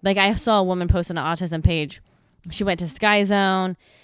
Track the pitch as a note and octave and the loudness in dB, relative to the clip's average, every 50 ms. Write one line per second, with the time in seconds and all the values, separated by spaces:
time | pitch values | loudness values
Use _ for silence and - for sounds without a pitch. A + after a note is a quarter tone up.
0 | - G3 G3 G3 G3 G3+ A3 - - A#3 A3 G#3 F#3+ F3+ F#3 F3+ F3 F3 - F3+ | -2 0 2 4 2 2 2 0 2 2 4 4 4 2 0 -2 -2 -2 -2 -2
1 | E3+ - F3 E3 C3+ D#3+ E3+ D#3+ F#3 E3 E3+ D#3+ D#3 - E3+ D#3+ D3+ C#3 - - | -4 -4 -4 -4 -4 -4 -4 -4 -4 -4 -2 0 0 2 2 0 -4 -6 -8 -16
2 | _ _ _ _ _ _ _ _ - F3 - - G#3 G3+ F3+ E3 F3+ D#3 - - | _ _ _ _ _ _ _ _ -14 -10 -6 -4 -2 -2 -2 -2 -4 -8 -6 -2
3 | A3 G#3 G#3 G#3 G3+ G3 G#3 G3+ G3 F#3+ F#3+ F#3+ F#3 F#3 F3+ - _ _ _ _ | 0 2 4 4 2 2 2 2 2 2 2 0 -2 -4 -6 -8 _ _ _ _